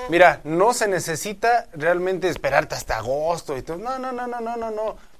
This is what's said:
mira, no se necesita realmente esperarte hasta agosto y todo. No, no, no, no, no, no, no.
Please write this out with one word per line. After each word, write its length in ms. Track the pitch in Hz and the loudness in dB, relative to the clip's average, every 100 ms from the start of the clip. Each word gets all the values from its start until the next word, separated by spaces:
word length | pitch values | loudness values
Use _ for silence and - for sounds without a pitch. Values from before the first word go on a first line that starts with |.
| - | 2
mira, 320 | 165 175 147 143 | 6 8 6 0
no 280 | 165 208 | 2 2
se 140 | 247 214 | 2 0
necesita 800 | 180 156 156 208 202 233 233 - | 0 -2 -6 -6 -2 2 2 0
realmente 560 | 160 151 180 180 185 180 | -2 0 2 0 -2 -2
esperarte 460 | 139 143 139 156 139 | -2 0 2 0 -2
hasta 240 | - 117 | -4 -4
agosto 580 | 110 139 156 165 - 135 | -2 -2 0 -2 -4 -6
y 60 | |
todo. 160 | 123 165 | -6 -8
No, 200 | 233 262 | -6 -6
no, 140 | 254 | -6
no, 140 | 247 247 | -6 -6
no, 120 | 240 | -6
no, 160 | 226 233 | -6 -6
no, 160 | 226 | -6
no. 240 | 214 220 - - - | -4 -6 -6 -14 -20